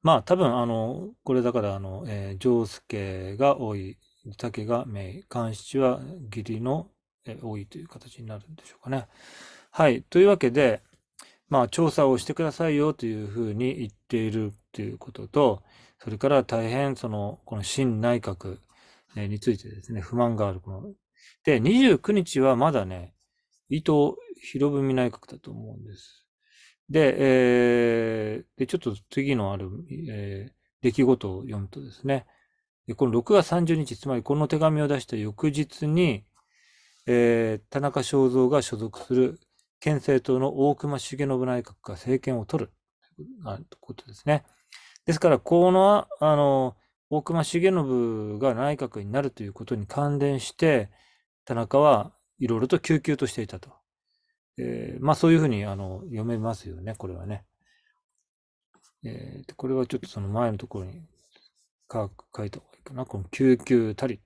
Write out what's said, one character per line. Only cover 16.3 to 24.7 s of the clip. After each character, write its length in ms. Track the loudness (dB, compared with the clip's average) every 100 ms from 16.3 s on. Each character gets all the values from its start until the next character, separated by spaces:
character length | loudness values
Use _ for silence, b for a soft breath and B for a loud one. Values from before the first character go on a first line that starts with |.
| 2
大 260 | 2 -4 -2
変 260 | -2 -4 -4
そ 140 | -6
の、 300 | -6 -6 -10 -10
こ 100 | -8
の 80 |
新 380 | -6 0 0 2
内 180 | 0 0
閣、 400 | -4 -8 -10 -14 _ b b b b -8
え 100 | -6
ー、 20 |
に 120 | -2
つ 100 | -2
い 80 | -2
て 100 | -6
で 140 | -18
す 100 | -12
ね、 80 | -10
不 140 | -6 -2
満 200 | 0 0
が 120 | -2
あ 40 |
る。 60 | -4
こ 100 | -12
の、 240 | -14 -14 -18 _ b b b
で、 160 | 2 4
二 200 | 4 6
十 180 | 6 4
九 160 | 2
日 260 | 0 0 2
は 160 | 4 6
ま 160 | 4
だ 140 | 2 -2
ね、 280 | -8 -14 _ _ _ _ _ _
伊 100 | -2
藤 340 | 2 4 4 0 -16 -18
博 280 | -12 0
文 260 | 0